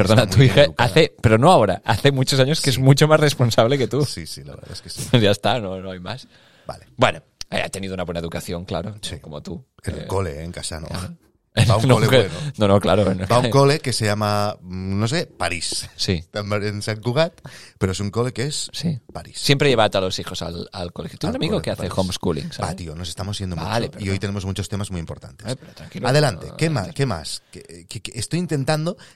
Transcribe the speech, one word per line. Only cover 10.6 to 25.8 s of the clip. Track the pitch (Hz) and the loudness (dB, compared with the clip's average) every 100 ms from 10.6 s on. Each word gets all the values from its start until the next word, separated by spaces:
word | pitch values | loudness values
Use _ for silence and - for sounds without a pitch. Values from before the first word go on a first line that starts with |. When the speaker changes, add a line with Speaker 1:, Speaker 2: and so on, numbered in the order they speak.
| - 80 | -10 -10
Speaker 2:
no. | 80 | -10
Speaker 1:
claro. | 80 90 170 _ _ _ - 101 | -10 -10 -14 _ _ _ 2 4
Speaker 2:
Va | |
a | 110 | 4
un | 127 | 4
Speaker 1:
<laughs> | |
No, | 113 | 4
Speaker 2:
cole | 110 | 6
Speaker 1:
que, | 123 | 4
Speaker 2:
bueno. | - - 147 - | 4 -4 -8 0
Speaker 1:
no, | 104 | 4
no, | 101 | 4
claro, | - 95 95 92 | 4 4 2 0
no. | 92 | 2
Speaker 2:
Va | 123 | 2
a | |
un | 127 | 4
cole | 135 139 156 | 4 4 2
que | 127 | -2
se | 113 107 | -2 -2
llama, | 104 104 104 104 - | 0 0 0 -2 -4
no | 90 92 95 98 113 | -10 -8 -4 -2 0
sé, | 165 - | -2 -6
París. | - 87 87 - - - - | -6 -4 -4 -6 -6 -8 -6
Speaker 1:
Sí. | - | -2
Speaker 2:
Está | 87 - 104 | -2 -4 -8
en, | 98 | -4
en | 104 104 104 | -4 -4 -6
Sant | 107 107 | -6 -4
Cugat, | 120 127 165 - - - - _ | -2 0 0 -4 -20 -20 -20 _
pero | 95 | -2
es | 92 | -2
un | 101 | -4
cole | 110 123 | -2 -2
que | 107 | -4
es | 139 - - | -6 -6 -8
Speaker 1:
Sí. | - 165 139 - | -6 -4 -6 -10
Speaker 2:
París. | - - - | -16 -14 -6
Speaker 1:
Siempre | - 139 147 | 0 2 4
llevad | 117 107 101 | 4 2 2
a | |
los | 92 95 | -2 -4
hijos | 90 90 | -8 -10
al, | 87 87 - | -8 -10 -12
al | 98 87 | -10 -10
colegio. | - - - | -10 -14 -6
Tengo | 165 | -6
un | 254 | -2
Speaker 2:
Al | |
Speaker 1:
amigo | 110 | -2
Speaker 2:
cole | 208 | -2
Speaker 1:
que | - | -2
Speaker 2:
de | |
Speaker 1:
hace | 98 90 | -6 -4
Speaker 2:
París. | 98 | -2
Speaker 1:
homeschooling, | 92 - 95 76 - | -2 -2 -2 -4 -6
¿sabes? | - 95 | -6 -6
Speaker 2:
Va, | 92 | -6
tío, | 85 80 | -10 -10
nos | 87 | -10
estamos | - 98 101 | -8 -8 -6
yendo | 95 82 | -6 -6
Speaker 1:
Vale, | 87 113 107 | -4 -4 -4
Speaker 2:
mucho | |
Speaker 1:
perdón. | - 98 | -6 -4
Speaker 2:
y | |
hoy | 98 | -2
tenemos | 101 101 98 | -2 -4 -4
muchos | 98 95 | -6 -6
temas | 101 101 | -6 -6
muy | 90 | -8
importantes. | 78 - 85 - - | -8 -12 -16 -14 -10
Speaker 1:
Ay, | 131 | -10
pero | - | -12
tranquilo, | - | -20